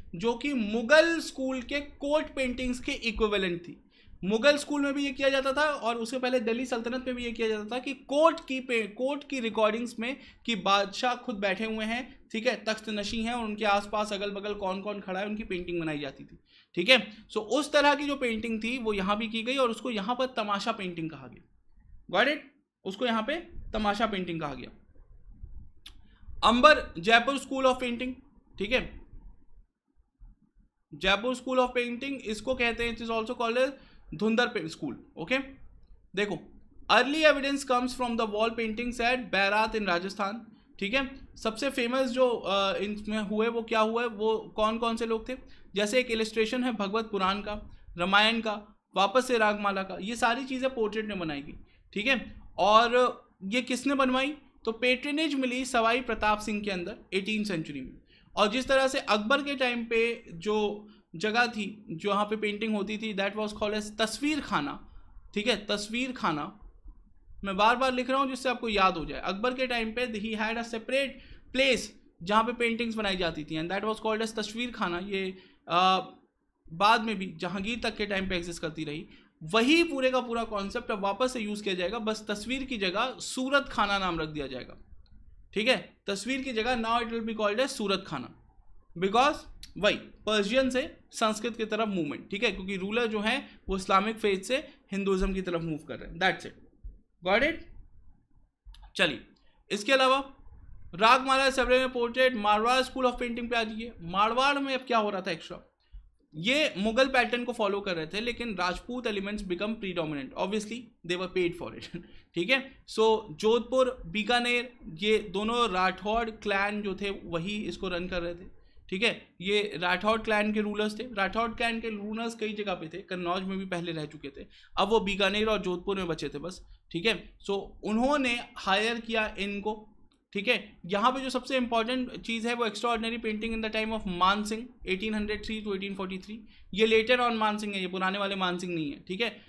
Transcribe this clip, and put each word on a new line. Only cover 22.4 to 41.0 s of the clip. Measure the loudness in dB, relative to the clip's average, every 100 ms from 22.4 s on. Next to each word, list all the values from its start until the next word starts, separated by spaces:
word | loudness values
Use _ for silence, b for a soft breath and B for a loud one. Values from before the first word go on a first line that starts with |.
| -6 _ _ _ -10
उसको | -4 0
यहाँ | 0
पे | 0 -4 -6 -12 -6
तमाशा | 0 0 2 0
पेंटिंग | 0 -2 -4
कहा | -6
गया। | -8 -12 -18 -20 -20 -20 -20 -20 -16 -14 -14 -14 -18 -20 -20 b b b 2 4
अंबर, | 8 8 8 4 -4
जयपुर | 4 6 6 -2
स्कूल | -2 2 4
of | 4
पेंटिंग, | 0 -4 -6 -8 -16 -20 _ -8
ठीक | -2
है, | 0 -2 -10 -18 -18 -18 -20 -20 -20 -20 _ _ _ _ _ -20 -20 _ _ _ _ _
जयपुर | -4 0 2 0 -4
स्कूल | 0 2
of | 2
पेंटिंग, | 0 -2 -4 -6 -8 -6
इसको | -6 -4 0
कहते | 0 0
हैं, | -4 -4
it |
is | -4
also | -4 -4
called | -2 0 2
as | 0 -2 B B -14 -2
धुंधर | 2 4 2
पे-, | 0 -6
स्कूल, | -6 -8 -8 -12 -12
ओके। | -2 -2 -4 -12 -18 -20 -20 -20 -8 -2
देखो, | -2 -2 -8 -20 -20 -14 4
early | 4 6 6 6
evidence | 6 2 -2 2
comes | 2 2 -2
from | -2 0
the | 0
wall | 0 0
paintings | 0 -4 -2 -4 0
at | 0 0
बैरात | 0 2 4 4 2 0
in | 0
राजस्थान, | 0 0 -2 -4 -4 -12 B B -8
ठीक | -2
है। | 0